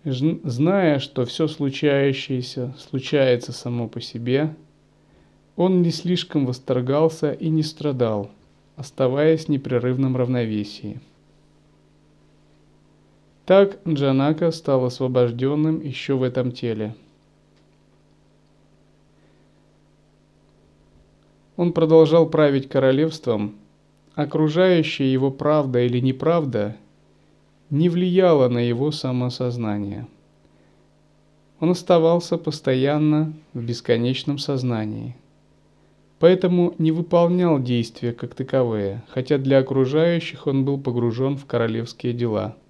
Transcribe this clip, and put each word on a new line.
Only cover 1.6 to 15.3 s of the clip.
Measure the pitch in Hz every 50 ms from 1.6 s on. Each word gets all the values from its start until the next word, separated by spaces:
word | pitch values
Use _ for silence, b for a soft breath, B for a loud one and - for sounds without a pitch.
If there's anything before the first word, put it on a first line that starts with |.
| 143 139 135 - 151 147 139 139 139 139 131 131 - - 131 123 120 - - 131 123 123 127
случается | - - - - 131 131 - 156 143 135 131 123 120 - -
само | 127 - - 123 120 120 117
по | 110 - 123
себе, | - - - 117 117 123 127 139 151 156 156 - - _ _ _ _ _ b b b b b b b b b b b _ _
он | - 175 190 185 180
не | 175 170
слишком | - - - 175 180 170 - - - 151 139
восторгался | 123 127 - - - 131 127 123 127 135 147 160 160 160 - 160 147
и | - - - 160
не | 156 156 156
страдал, | 156 - - 156 147 139 123 123 110 107 104 101 - - _ _ _ _ _ _ _ _
оставаясь | - 135 - _ - 135 123 127 143 151 156 160 156 160
в | -
непрерывном | 147 139 143 151 131 120 117 127 127 131 135 131 127
равновесии. | 127 123 123 127 123 117 110 107 104 101 101 - - - 104 - 127 - _ _ _ _ _ _ _ _ _ _ _ _ _ _ _ _ _ _ _ _ _ _ _ _ _ _ _ _ _ _ _ _ _ _ _ _ _ _ _ _ _ _ _ _ _ _ _ _
Так | - 185 196 196 196 - - -
Джанака | 170 156 139 143 139 135 135 135 147 156 156 175 165
стал | 160 - - - 135 127 127
освобождённым | 123 123 - 131 127 127 127 123 120